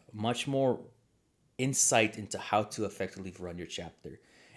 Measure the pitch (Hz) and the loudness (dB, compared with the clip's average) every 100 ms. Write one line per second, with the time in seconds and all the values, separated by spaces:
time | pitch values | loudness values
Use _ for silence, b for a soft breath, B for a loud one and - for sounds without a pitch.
0 | - 107 110 123 - 135 135 - - - | -14 -4 0 0 0 2 2 2 -4 -20
1 | _ _ _ _ _ - 131 135 - 120 | _ _ _ _ _ -2 0 4 6 6
2 | 110 110 101 98 - 104 104 - 101 - | 4 2 -8 -8 0 2 2 -2 -4 -2
3 | 95 - 95 87 90 87 87 - 82 - | -6 -6 -12 -10 -10 -8 -8 -8 -10 -12
4 | - - B B B | -16 -16 B B B